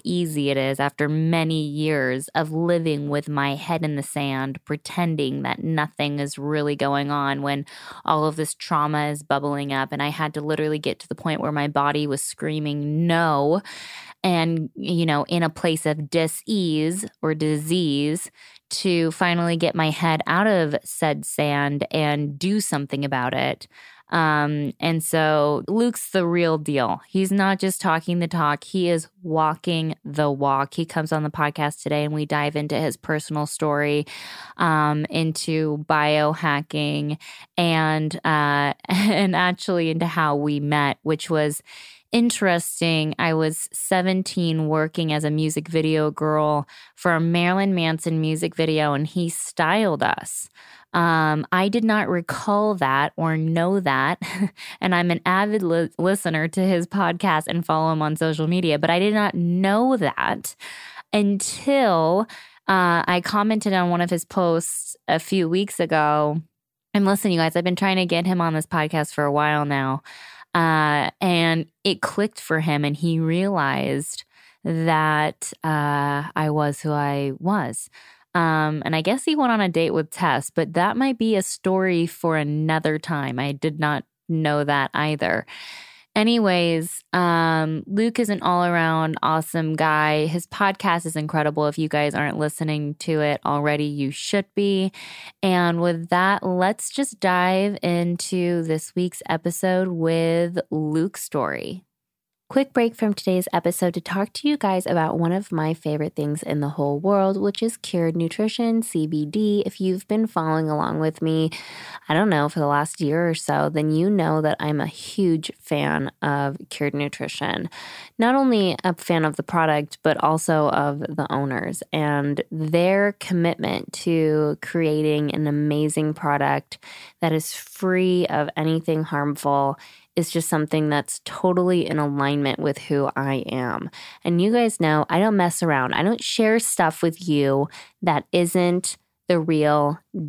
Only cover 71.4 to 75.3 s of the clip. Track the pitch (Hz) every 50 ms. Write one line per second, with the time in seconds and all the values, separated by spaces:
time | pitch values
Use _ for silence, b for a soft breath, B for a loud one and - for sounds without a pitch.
71.4 | 165 165 165 165 160 - _ _ - 202 185 - - - - 208 208 214 - -
72.4 | - - 160 160 156 160 147 143 147 143 147 147 165 170 165 160 160 160 165 175
73.4 | 190 202 196 165 143 139 135 135 135 139 139 139 147 - - - - b b b
74.4 | b b b b - 165 165 160 160 165 160 156 156 156 151 151 151 151